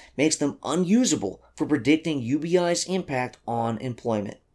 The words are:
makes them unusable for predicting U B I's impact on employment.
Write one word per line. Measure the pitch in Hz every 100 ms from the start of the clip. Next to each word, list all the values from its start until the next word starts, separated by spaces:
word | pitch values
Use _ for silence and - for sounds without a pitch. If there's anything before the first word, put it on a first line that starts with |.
| - -
makes | 156 -
them | 143 -
unusable | - 160 175 226 254 151 135 - _ -
for | 151
predicting | 143 117 156 170 147
U | 117 147
B | 165 180
I's | 175 175 -
impact | 185 175 131 123 - -
on | 117 117 110
employment. | 131 117 120 107 101 - _